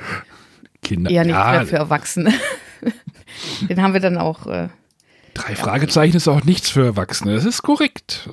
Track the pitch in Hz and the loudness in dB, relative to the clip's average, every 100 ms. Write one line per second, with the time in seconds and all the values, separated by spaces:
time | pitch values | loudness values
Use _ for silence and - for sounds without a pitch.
0 | - - - - _ _ _ _ - 92 | -12 -12 -14 -20 _ _ _ _ -6 -2
1 | 180 175 170 95 107 - - 143 151 147 | 0 2 2 2 2 2 2 0 0 -2
2 | - 180 180 269 571 523 - - 233 - | -2 -2 0 0 -2 -8 -14 -8 -8 -8
3 | - - - - - - 196 180 196 190 | -12 -20 -20 -16 -12 -6 -2 2 2 4
4 | 185 170 165 165 - - 175 - _ _ | 2 0 -2 -4 -8 -6 -8 -12 _ _
5 | _ _ _ - - 107 98 131 151 160 | _ _ _ -10 -8 -6 -2 0 2 4
6 | 156 170 160 143 143 180 - 143 123 101 | 4 4 4 2 4 2 2 2 2 2
7 | 90 - 104 107 202 - - 294 294 - | -4 -4 -2 0 0 -2 0 0 0 -4
8 | - - - | -14 -14 -14